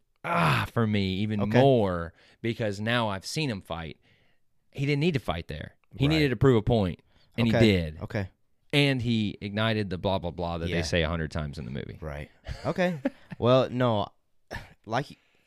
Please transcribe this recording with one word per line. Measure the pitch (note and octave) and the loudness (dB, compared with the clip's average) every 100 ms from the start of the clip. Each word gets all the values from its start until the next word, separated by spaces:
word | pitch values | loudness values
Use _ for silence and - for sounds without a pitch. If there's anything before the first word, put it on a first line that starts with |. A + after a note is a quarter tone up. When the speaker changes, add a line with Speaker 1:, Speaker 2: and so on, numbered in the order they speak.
| _ _ | _ _
Speaker 1:
ah, | D#3 E3+ E3 B2 G#2+ | -4 2 2 2 0
for | A#2+ A2+ | 0 2
me, | G#2 F#2+ F#2 | 2 2 0
even | G#2+ G#2+ | -2 0
Speaker 2:
Okay. | G2+ A#2+ | 2 6
Speaker 1:
more, | C#3 B2 G2 F2 E2 - _ _ | 6 6 2 -2 -6 -12 _ _
because | A2+ A2 A2 G2 | -6 -4 -4 -4
now | G#2+ A#2+ A2 | -2 0 0
I've | F#2+ - | -4 -6
seen | D#3 D3 | -4 -4
him | G2 | -4
fight. | - E2 D#2+ - _ _ _ _ _ _ _ | -8 -8 -8 -14 _ _ _ _ _ _ _
He | - C#3 | -6 -2
didn't | C#3+ | 0
need | E3 | 0
to | C#3 | 0
fight | - E2 - | -2 -6 -8
there. | D2 - - _ - | -10 -12 -18 _ 0
He | C#3 | 2
Speaker 2:
Right. | |
Speaker 1:
needed | D#3+ D3 | 4 2
to | A2+ | 4
prove | C3+ A#2 | 6 6
a | |
point, | A#2 A#2 F#2 - _ _ _ - | 4 2 2 -2 _ _ _ -2
and | A#2 | 2
Speaker 2:
Okay. | A2+ | 6
Speaker 1:
he | A2+ | 6
did. | F#2+ D#2 D#2+ | 4 0 -8
Speaker 2:
Okay. | G2+ A2 F#2+ _ _ _ _ | -8 -6 -6 _ _ _ _
Speaker 1:
And | C#3+ C#3+ C3 | 2 2 2
he | A#2 A2+ G#2 - | 0 0 0 -4
ignited | G2+ G2+ A2+ G#2+ G2+ | -6 -2 0 0 -2
the | F2+ | -2
blah, | G2 F#2+ | -2 -2
blah, | E2+ | -2
blah | D#2+ E2+ E2+ | -4 -4 -4
that | E2+ | -2
Speaker 2:
Yeah. | E2+ | -2
Speaker 1:
they | |
say | E2 F2+ | 0 0
a | D#2 | 0
hundred | E2+ D#2 | -2 -4
times | E2 D2 C#2+ | -6 -6 -8
in | |
the | A#1+ | -10
movie. | C2+ - - | -8 -10 -12
Speaker 2:
Right. | D#2 C#2+ D2+ _ - - | -12 -12 -14 _ -14 -8
Okay. | C3+ F#3+ F3+ D#3 | -6 -2 -2 -2
<laughs> | C4+ - - - | -6 -8 -16 -2
Well, | A#2 C3 A2 | 2 4 2
no, | A#2+ B2+ G#2+ - _ _ _ - - - - G2+ | 0 0 0 -4 _ _ _ -16 -16 -16 -20 -6
like | A#2 D3 - _ _ | -6 -6 -12 _ _